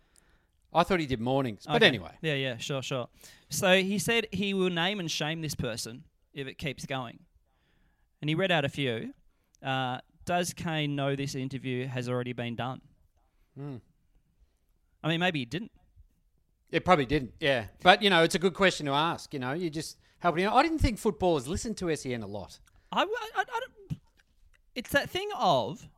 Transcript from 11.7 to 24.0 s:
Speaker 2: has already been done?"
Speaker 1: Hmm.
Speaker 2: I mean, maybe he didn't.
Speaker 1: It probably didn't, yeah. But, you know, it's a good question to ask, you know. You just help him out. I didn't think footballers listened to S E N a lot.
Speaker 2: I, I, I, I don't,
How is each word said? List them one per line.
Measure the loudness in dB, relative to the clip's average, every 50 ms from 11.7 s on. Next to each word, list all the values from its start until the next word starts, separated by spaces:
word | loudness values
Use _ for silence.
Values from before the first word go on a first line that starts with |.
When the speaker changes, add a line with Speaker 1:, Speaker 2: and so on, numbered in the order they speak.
| -4 -4 -4
Speaker 2:
has | -4 -4 -4 -4 -2
already | -2 -2 -2 -4 -6
been | -6 -6 -6 -4
done?" | -4 -6 -6 -6 -10 _ -20 _ _ _ _ _ _ _ _ _ _ _ _ _
Speaker 1:
Hmm. | -12 -12 -10 -10 -12 -14 _ _ _ _ _ _ _ _ _ _ _ _ _ _ _ _ _ _ _ _ _ _ _ -4
Speaker 2:
I | -2
mean, | -2 0
maybe | 0 0 0 -2
he | -6
didn't. | -4 -6 -8 -8 -10 _ _ _ _ _ -20 -20 _ _ _ _ _ _ _ _ _ _ _ _ -4
Speaker 1:
It | -4 -2 4
probably | 4 4 4 4
didn't, | 2 0 0 0 -2 -10 -2
yeah. | 0 2 2 2 0 -4 -8 2
But, | 8 8 8 8 8
you | 6
know, | 6 6 6
it's | 6 4
a | 2
good | 0 0 2
question | 4 4 4 4 2 -2
to | 0 0
ask, | 2 2 0 -2 -4 -8 -10 -8
you | -6
know. | -4 -4 -4
You | -2 -4 -4
just | -4 -6 -8 -8 -12 _ _ _ _ _
help | 0 0 2
him | 2 0 4
out. | 4
I | 4 4
didn't | 4 2 2
think | 2 2 2 2
footballers | -2 -2 0 2 2 4 4 2 0
listened | -2 -6 -6 -4 -6 -6
to | -4 -2 -2
S | -2 -2 -2
E | -6 -6
N | -6 -6
a |
lot. | -8 -8 -10 -10 -12 -16 -20 -20 _ _ -20 _ -6
Speaker 2:
I, | -2 0 0
I, |
I, | 0 -2 -6 -6 -6 -4 -4
I | -4 -2 -4 -6
don't, | -6 -6 _ -20 -10 -10 -10 -10